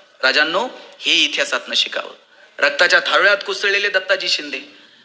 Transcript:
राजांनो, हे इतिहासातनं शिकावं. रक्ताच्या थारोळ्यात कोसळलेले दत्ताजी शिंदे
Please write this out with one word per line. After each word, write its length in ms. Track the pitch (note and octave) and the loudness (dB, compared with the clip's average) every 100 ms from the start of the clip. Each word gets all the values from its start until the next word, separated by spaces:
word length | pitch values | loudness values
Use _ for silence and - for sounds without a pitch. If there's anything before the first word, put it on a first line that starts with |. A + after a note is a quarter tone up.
| - _ | -20 _
राजांनो, 460 | C3 C#3 D#3 F#3 B3+ - - - | 0 2 2 0 -2 -6 -20 -8
हे 120 | C#3+ | 0
इतिहासातनं 640 | E3 D3 D3+ C#3 B2 - | 0 0 -2 -2 -4 -4
शिकावं. 380 | A#2+ - - - - _ _ - - | -2 -2 -4 -8 -14 _ _ -20 -2
रक्ताच्या 420 | C#3+ D3 F3 E3+ | -2 2 4 4
थारोळ्यात 360 | - D3+ F#3+ G3+ G3 | 4 2 4 2 0
कोसळलेले 420 | F#3+ G3+ G3+ G3+ | -4 -2 0 0
दत्ताजी 400 | F#3+ F#3+ F#3 F3+ | -2 0 -2 0
शिंदे 320 | - D3 C3+ - - - _ | -4 -4 -12 -14 -20 -20 _